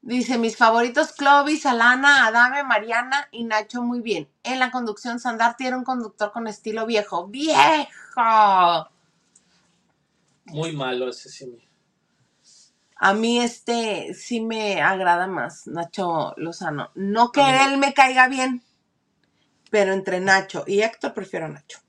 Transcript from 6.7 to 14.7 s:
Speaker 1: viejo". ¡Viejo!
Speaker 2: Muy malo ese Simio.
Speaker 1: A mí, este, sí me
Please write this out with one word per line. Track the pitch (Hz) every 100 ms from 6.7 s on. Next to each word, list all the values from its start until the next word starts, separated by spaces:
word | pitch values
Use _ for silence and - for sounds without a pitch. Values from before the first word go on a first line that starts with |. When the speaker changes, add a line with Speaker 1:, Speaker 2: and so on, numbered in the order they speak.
| 214 226
Speaker 1:
viejo". | 220 208 175 185
¡Viejo! | 247 311 302 285 311 285 - - - 226 220 208 190 175 170 160 _ _ _ _ _ _ _ _ _ _ _ _ _ _ _ -
Speaker 2:
Muy | 151 165 151
malo | 127 127 127
ese | 117 127
Simio. | - 127 117 _ _ _ _ _ _ _ _ _ _ _ _ _ _
Speaker 1:
A | 190
mí, | 208 226 240
este, | 240 - - 233 226 180 - 180
sí | - 233
me | 226 226 214